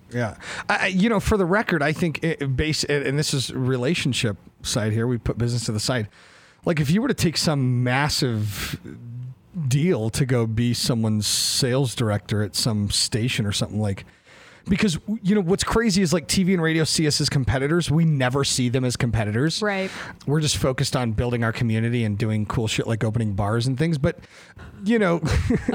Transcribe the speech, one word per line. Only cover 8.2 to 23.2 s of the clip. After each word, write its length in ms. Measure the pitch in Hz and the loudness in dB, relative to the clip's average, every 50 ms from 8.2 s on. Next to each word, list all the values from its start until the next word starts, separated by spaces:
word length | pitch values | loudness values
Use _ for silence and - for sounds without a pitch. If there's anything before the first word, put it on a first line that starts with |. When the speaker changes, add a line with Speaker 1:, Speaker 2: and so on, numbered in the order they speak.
| 151 127 113 107 107 104 98 - - - - - - - - 117 120 120 117 123 123 127 131 - _ _ - 185 151 127 | 0 0 0 -2 -2 -4 -6 -8 -8 -8 -10 -12 -12 -14 -16 -16 -16 -14 -14 -12 -12 -14 -14 -16 _ _ -8 -6 -2 0
Speaker 1:
deal 420 | 127 143 147 185 170 110 110 113 | 2 2 2 2 2 2 0 -2
to 140 | - - 143 | 0 0 0
go 220 | 123 131 120 113 | 2 2 2 2
be 280 | 113 110 113 120 120 117 | 0 0 0 2 2 0
someone's 520 | - - - 127 113 110 110 107 104 101 | 0 0 0 0 2 2 2 2 0 0
sales 680 | - - - - - - - 143 120 123 135 143 117 - | 0 0 0 0 -2 0 0 0 2 2 2 0 0 -2
director 480 | - 120 107 104 101 - - 107 104 | -2 0 0 0 -2 -2 -2 -2 0
at 120 | 107 95 - | -2 -2 -2
some 360 | - - 123 107 104 101 98 | -2 0 0 0 0 0 0
station 560 | - - - - - 107 113 127 - - 110 | 2 0 0 0 0 0 0 0 0 -2 -2
or 60 | 101 | -2
something, 280 | 92 - - - 95 107 | -2 -2 -4 -4 -2 -2
like, 240 | 107 101 98 - - - - _ _ - - - - - - - - - | -2 -2 -2 -4 -8 -14 -20 _ _ -20 -20 -20 -20 -20 -20 -8 -4 -2
because, 280 | 202 170 220 208 151 - - - 214 226 | 0 2 2 0 0 -2 -4 -6 -6 -2
you 120 | - 175 214 | 0 2 2
know, 60 | 214 | 2
what's 240 | 185 160 196 - - | 2 2 0 0 0
crazy 380 | - - 226 226 226 165 196 | 0 2 2 2 4 4 4
is, 100 | 196 147 | 4 2
like, 160 | 170 170 127 - | 2 0 0 0
T 160 | - 196 185 | 0 2 4
V 80 | 180 | 4
and 100 | 196 175 | 4 2
radio 220 | 160 160 160 165 156 | 2 2 2 2 2
see 240 | - - - 160 147 | 2 2 2 2 2
us 120 | 143 - | 2 2
as 80 | 147 - | 0 0
competitors. 640 | - 143 123 - - 131 135 143 170 175 156 - | 0 0 2 0 0 0 2 2 2 2 2 2
We 140 | 143 165 165 | 2 4 4
never 400 | 160 151 131 127 123 127 139 135 | 4 4 2 2 2 2 0 0
see 240 | - - - 123 123 | 0 0 0 0 2
them 160 | 117 135 127 | 2 0 0
as 100 | 123 117 | 0 0
competitors. 640 | - 127 120 107 113 107 104 104 117 143 165 - - | 0 0 0 0 0 0 0 0 0 0 0 0 -2
Speaker 2:
Right. 300 | 214 208 196 190 190 185 - - - - - - - | -2 -2 -2 -2 -4 -6 -8 -10 -12 -14 -16 -8 -4
Speaker 1:
We're 160 | 135 143 160 | -2 0 0
just 160 | 151 147 - | 0 0 0
focused 380 | - - 139 127 - 139 - - | 0 0 0 0 0 -2 0 0
on 180 | 135 123 113 | 0 0 0
building 300 | 107 117 123 120 120 117 | 0 0 0 0 0 0
our 100 | 117 113 | 0 0
community 520 | 110 - 123 113 110 113 113 117 120 123 113 | 0 0 0 0 2 2 0 0 0 0 0
and 120 | 107 101 | 0 0
doing 300 | 101 120 107 107 107 104 | 0 0 0 0 0 -2
cool 220 | - - 123 110 107 | -2 -2 -2 -2 -2
shit 180 | - - 135 | -2 -2 -2
like 160 | 113 113 107 | -2 -2 -2
opening 300 | 123 110 110 117 | -2 -2 0 0